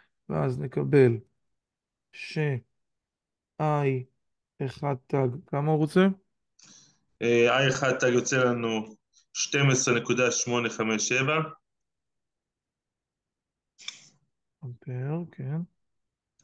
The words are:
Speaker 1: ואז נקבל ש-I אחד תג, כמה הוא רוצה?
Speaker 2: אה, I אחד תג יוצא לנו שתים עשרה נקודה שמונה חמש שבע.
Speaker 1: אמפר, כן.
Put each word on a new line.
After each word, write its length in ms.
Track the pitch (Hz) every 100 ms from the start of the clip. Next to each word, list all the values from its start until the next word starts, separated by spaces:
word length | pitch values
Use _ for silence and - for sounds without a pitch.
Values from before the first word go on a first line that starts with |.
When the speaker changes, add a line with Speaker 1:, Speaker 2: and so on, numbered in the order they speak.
| _ _ -
Speaker 1:
ואז 300 | 156 143 127
נקבל 540 | 143 151 139 143 127 113 - _ _ _ _ _ _ _ _
ש-I 1500 | - - 160 151 127 - _ _ _ _ _ _ _ _ - 151 147 143 131 127 _ _ _ _ - 135
אחד 280 | - 143 131 -
תג, 220 | 143 131 135 -
כמה 240 | 143 151
הוא 80 | 151
רוצה? 220 | 151 185 196 190 _ _ _ _ - - _ _ _ -
Speaker 2:
אה, 440 | 117 120 120 127 135
I 20 |
אחד 240 | 131 135 127
תג 120 | 127
יוצא 240 | 123 - 135
לנו 600 | 123 123 113 110 107 - _ _ _
שתים 380 | - - 143 139
עשרה 300 | 127 - 117
נקודה 300 | 117 120 123
שמונה 400 | - - 120 117
חמש 380 | 110 110 110 -
שבע. 280 | 127 135 156 156 - _ _ _ _ _ _ _ _ _ _ _ _ _ _ _ _ _ _ _ _ _ _ - - - _ _ _ _ _
Speaker 1:
אמפר, 600 | 131 120 - 127 135 165 165
כן. 280 | - 131 156 175 _ _ _ _ _ _ _